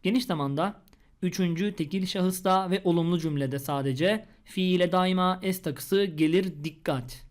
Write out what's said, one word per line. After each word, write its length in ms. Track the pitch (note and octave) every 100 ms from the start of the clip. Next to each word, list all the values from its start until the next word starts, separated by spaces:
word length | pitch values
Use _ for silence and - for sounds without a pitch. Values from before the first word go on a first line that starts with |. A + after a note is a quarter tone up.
Geniş 220 | F#3 B3 B3
zamanda 580 | E3 C#3 C#3 F#3+ G#3 _ _ _ _
üçüncü 540 | F3+ F3+ F3+ E3 G#3 G3+
tekil 300 | D#3 F#3+ F#3
şahısta 640 | G3 F#3 F#3 F#3+ F#3+ F#3
ve 120 | F#3+
olumlu 360 | F#3 E3+ E3 F3
cümlede 400 | D#3+ D3 C3+ C#3
sadece 680 | C#3 C#3+ C3+ C3 F3 A3 - -
fiile 480 | - - F#3 F3+ F3
daima 480 | F3+ F#3 F#3 F#3 F#3
S 180 | F#3+ F#3
takısı 440 | E3 C3+ - G3 G3+
gelir, 580 | D3+ D#3 F3 F#3+ D3
dikkat. 640 | D#3 - - C3+ B2 - -